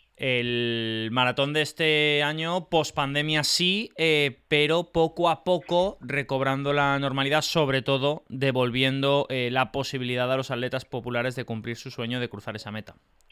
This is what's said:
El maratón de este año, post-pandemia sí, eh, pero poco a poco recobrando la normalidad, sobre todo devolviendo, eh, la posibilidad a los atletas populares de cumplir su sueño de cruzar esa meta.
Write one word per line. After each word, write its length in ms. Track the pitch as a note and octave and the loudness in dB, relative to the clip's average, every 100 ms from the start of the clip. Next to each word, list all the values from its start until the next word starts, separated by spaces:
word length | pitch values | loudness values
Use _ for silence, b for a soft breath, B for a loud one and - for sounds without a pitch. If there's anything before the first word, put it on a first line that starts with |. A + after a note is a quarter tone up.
| _ - | _ -6
El 920 | C3+ B2 A#2+ A#2+ A#2+ A#2 A2+ A2 A2 | -2 -2 0 -2 -2 -2 -2 -4 -2
maratón 420 | B2+ B2+ B2+ C#3+ | 0 2 2 0
de 80 | D3+ | 0
este 600 | D3 - D#3+ D3+ D3+ D3 | -2 0 2 4 4 2
año, 460 | D3 D#3 E3 F3+ D#3+ | 0 -2 -2 -4 0
post-pandemia 760 | E3 D3 - C#3 C#3+ D3+ D#3 | 0 0 -2 -2 0 0 0
sí, 480 | C#3 - F3+ G3 A3+ - | 0 0 0 0 -4 0
eh, 420 | D#3+ D3+ C#3+ C3 - | 2 4 2 -2 0
pero 440 | D3+ D3 E3 E3+ | 2 4 2 0
poco 380 | E3+ D#3+ D#3+ E3+ | 2 0 2 0
a 140 | D#3+ | 2
poco 520 | - F3+ - F3 F#3+ - | 0 0 2 0 0 -2
recobrando 720 | C3 C#3+ C3+ C3+ C3+ C3+ C#3 | -6 -4 -2 0 0 0 0
la 240 | C#3+ C#3+ C#3 | 2 2 2
normalidad, 420 | C#3 C3+ C#3 D3+ | 0 0 2 2
sobre 400 | - E3+ C#3 C3+ | 2 2 2 2
todo 420 | C3 C#3 C#3+ D#3 - | 0 0 0 -2 -6
devolviendo, 1000 | C3+ C3+ B2+ B2 B2 C3 C3+ C#3 C#3+ - | -2 0 2 2 2 2 2 2 2 2
eh, 180 | C3 B2 | -2 0
la 220 | C3 C3 | 0 0
posibilidad 580 | C#3 C3 C3+ B2 B2 B2 | -2 -4 -4 -4 -2 0
a 60 | C3 | 0
los 140 | C3 | -2
atletas 340 | A#2+ B2 C3 | -4 -4 -4
populares 520 | - C3 A#2 A#2+ B2+ B2+ | -6 -8 -4 -2 -2 -4
de 100 | A#2+ | -6
cumplir 300 | A2+ A2 A#2 | -6 -8 -10
su 140 | C3 | -10
sueño 300 | - A#2 B2 | -8 -6 -4
de 80 | A#2+ | -6
cruzar 260 | G#2 A2+ | -8 -10
esa 160 | G#2+ G#2+ | -10 -10
meta. 260 | G#2+ - - _ _ _ | -12 -12 -18 _ _ _